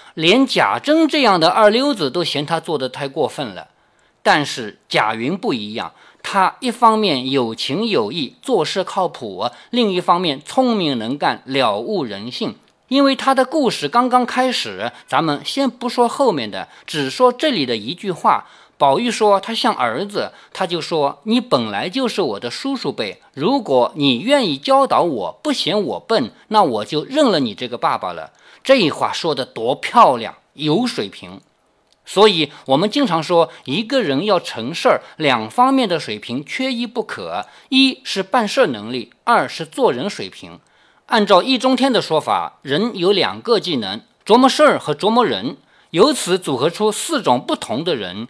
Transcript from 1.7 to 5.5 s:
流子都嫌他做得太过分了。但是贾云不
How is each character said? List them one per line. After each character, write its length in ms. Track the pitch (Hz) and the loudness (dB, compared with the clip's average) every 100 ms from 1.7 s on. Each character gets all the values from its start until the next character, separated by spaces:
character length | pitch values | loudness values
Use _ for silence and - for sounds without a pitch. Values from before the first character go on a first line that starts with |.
流 240 | 226 285 | 4 0
子 160 | 226 143 | 0 -2
都 120 | 170 | -2
嫌 220 | 160 143 | -2 -4
他 160 | 147 165 | -4 -4
做 160 | - 147 | -2 -4
得 140 | 127 | -4
太 180 | 143 139 | -6 -8
过 180 | 135 123 | -4 -4
分 200 | - 123 | -4 -10
了。 220 | 90 78 _ _ _ _ _ | -10 -16 _ _ _ _ _
但 220 | 214 165 | 2 2
是 340 | 143 - 107 - - | 2 -6 -10 -12 -4
贾 240 | 160 110 | 0 0
云 240 | 113 123 185 | -2 -4 -4
不 160 | 233 | -4